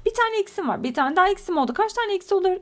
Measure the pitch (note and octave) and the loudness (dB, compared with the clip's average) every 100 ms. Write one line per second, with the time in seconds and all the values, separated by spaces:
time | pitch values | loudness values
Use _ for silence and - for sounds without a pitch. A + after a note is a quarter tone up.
0 | A4+ A#4 A4+ A4 G4 - C#4+ F#3 B3+ B3 | -2 0 0 0 -2 -2 -4 -2 -2 -2
1 | C4 E4 F#4 G4 - D#4+ B3 B3 G#4+ A#4+ | 2 4 2 2 -2 0 0 0 -2 -2
2 | A4 F#4+ - G4 F#4 F#4 | -2 -2 0 2 2 0